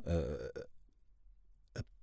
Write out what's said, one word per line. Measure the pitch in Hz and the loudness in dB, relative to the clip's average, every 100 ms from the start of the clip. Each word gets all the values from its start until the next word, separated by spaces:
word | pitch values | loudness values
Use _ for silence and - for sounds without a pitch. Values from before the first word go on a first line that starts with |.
| - | 4
eh, | 85 65 71 62 - - - - - - - - - - - - - | 4 4 0 -4 -6 -8 -12 -18 -20 -20 -20 -20 -20 -20 -20 -10 -8
a | - - | -6 -10